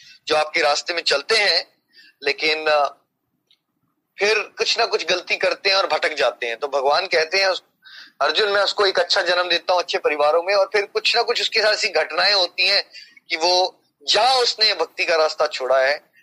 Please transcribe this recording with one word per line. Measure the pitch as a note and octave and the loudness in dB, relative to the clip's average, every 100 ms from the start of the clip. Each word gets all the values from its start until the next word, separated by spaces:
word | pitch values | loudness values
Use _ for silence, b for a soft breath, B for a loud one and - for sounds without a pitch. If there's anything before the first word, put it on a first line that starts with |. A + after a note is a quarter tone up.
| B B - | B B -2
जो | D3+ | -2
आपके | D3+ E3+ | 0 0
रास्ते | D3 D3 - | 0 0 -4
में | E3+ | -6
चलते | D#3 C#3+ - A3 | -4 -4 0 0
हैं | G3 E3+ - _ _ b b b | 2 0 -4 _ _ b b b
लेकिन, | C#3 C#3 D#3 D#3 D#3 | -6 -2 -2 -2 0
अ, | D3+ C#3 - _ _ _ _ _ _ _ _ _ _ _ - | 2 0 -4 _ _ _ _ _ _ _ _ _ _ _ -4
फिर | G#3 G#3+ - - | -2 0 -4 -6
कुछ | A3+ - | -4 -2
ना | A3 | 0
कुछ | G#3 D#3+ | -2 -2
गलती | F3+ - G3+ | -4 -4 -2
करते | F#3 E3+ G3 | -2 -2 0
हैं | F#3+ | 0
और | E3+ | 0
भटक | D3+ D#3+ | 0 -2
जाते | D3 B2 - A#2+ | 0 -2 -2 -6
हैं। | A#2 | -6
तो | C#3+ | -4
भगवान | C#3 C3 D3+ F#3+ | -2 0 0 0
कहते | E3+ D#3 F#3+ | 0 0 0
हैं | F#3+ | 0
उस, | F3 - _ - B B B | -2 -6 _ -20 B B B
अर्जुन | C#3+ D#3+ G#3 | -2 0 0
मैं | G3+ | 2
उसको | F#3+ - G3+ | 0 0 0
एक | F#3+ | 0
अच्छा | F3 G3+ | 0 0
जन्म | F3 F3+ F3+ | 0 0 0
देता | E3+ - | -2 0
हूँ | F3+ | -2
अच्छे | E3+ F#3 | 0 -2
परिवारों | E3 D3 D3 E3+ | -2 0 2 2
में, | F3 | 2
और | G3+ G3 | 2 2
फिर | G#3 G3+ | 0 -2
कुछ | G#3+ - A#3 | -2 -2 0
ना | |
कुछ | A3+ A#3 | 0 -2
उसके | G3+ A3 | -2 0
साथ | G#3 | 0
ऐसी | G#3 G#3 | 0 -2
घटनाएं | D#3 D3 D#3 F#3+ | -2 -2 0 0
होती | G3+ F3 - F#3 | 0 -2 -2 -2
हैं | G3 - B B B - | -2 -4 B B B -10
कि | E3 | -2
वो | E3+ F3+ F3+ - _ _ C#3+ | 0 2 0 -4 _ _ -2
जहां | G3+ A#3+ C4 | 2 2 2
उसने | A#3+ - - | 0 0 0
भक्ति | F#3 D#3+ - | 0 -4 -4
का | E3+ E3 | 0 2
रास्ता | D#3 - D3+ | 2 0 -2
छोड़ा | - B2+ C3+ | -2 0 2
है, | C3 D3+ - b | 2 0 -8 b